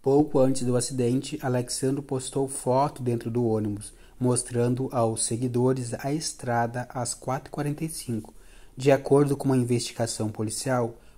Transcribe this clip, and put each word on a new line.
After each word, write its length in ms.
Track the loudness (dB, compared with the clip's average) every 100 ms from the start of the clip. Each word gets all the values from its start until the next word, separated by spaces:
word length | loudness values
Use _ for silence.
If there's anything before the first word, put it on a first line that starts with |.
Pouco 380 | 4 4 4 4
antes 240 | 4 2
do 140 | 0 0
acidente, 600 | 0 0 2 0 -2 -6
Alexandro 640 | -2 -2 -2 -2 -2 -2
postou 440 | -2 -6 -4 -4 -2
foto 540 | -2 0 2 2 -2
dentro 280 | -2 -2 -2
do 160 | 0 2
ônibus, 480 | 2 0 -4 -10 -18 -20 -2
mostrando 720 | 0 0 0 0 2 0 -2
aos 340 | 2 2 0 -2
seguidores 680 | -2 0 2 2 2 -4
a 200 | -6 -4
estrada 760 | -4 -4 -8 -2 0 0 -4 -8
às 240 | -6 -6
quatro 360 | -6 -4 -6 -6
e 20 |
quarenta 320 | -6 -4 -4
e 60 | -6
cinco. 440 | -8 -6 -6 -6 -20 -20 -20 -20 0
De 160 | 4
acordo 440 | 4 6 4 6 2
com 140 | 2
uma 80 | 2
investigação 720 | 2 0 -2 -4 -4 -2 -4
policial, 680 | -2 -4 -4 -2 0 0 -6 -20